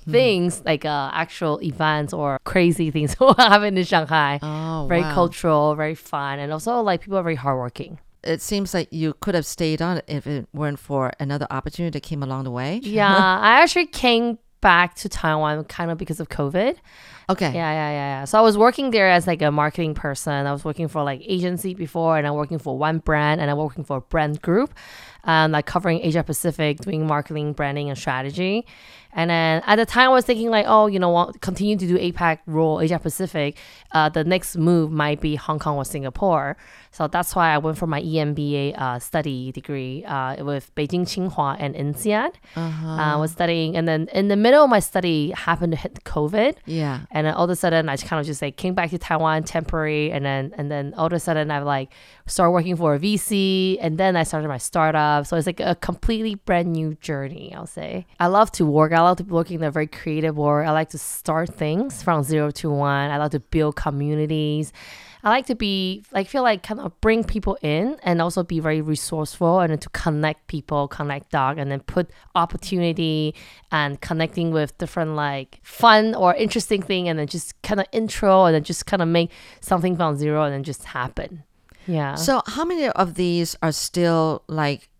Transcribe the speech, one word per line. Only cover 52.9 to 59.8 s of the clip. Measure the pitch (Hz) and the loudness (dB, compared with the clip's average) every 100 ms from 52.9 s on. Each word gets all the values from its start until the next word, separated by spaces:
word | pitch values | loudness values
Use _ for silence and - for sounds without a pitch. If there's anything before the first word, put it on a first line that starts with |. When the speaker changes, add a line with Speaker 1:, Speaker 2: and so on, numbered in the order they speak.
Speaker 2:
a | 143 | 2
V | 190 208 | 0 -2
C, | - 202 190 190 185 190 | 0 0 2 2 2 0
and | 170 156 | -2 0
then | 190 180 | 2 2
I | |
started | 156 156 151 | 0 -2 -4
my | 127 | -6
startup. | - 175 156 156 151 147 143 | -4 0 2 2 2 2 0
So | 170 | -2
it's, | 156 | -2
like, | 170 | -2
a | - 170 | -2 -2
completely | - 175 - 220 220 202 | -4 -4 -2 -2 -2 -4
brand | - 175 175 | -2 0 0
new | 165 160 151 | -2 -4 -6
journey, | - 143 135 170 131 | -8 -6 -8 -12 -14
I'll | - 170 | -14 -14
say. | - - 180 - - | -12 -10 -10 -12 0
I | 175 | 4
love | 196 220 | 6 4
to | - 156 | 2 2
work. | 147 156 | 4 4
I | 165 | 6
love | 175 180 | 4 4
to | |
work | 185 170 165 | 0 -2 -2
in | 170 | -4
a | 156 | -4
very | 156 | -2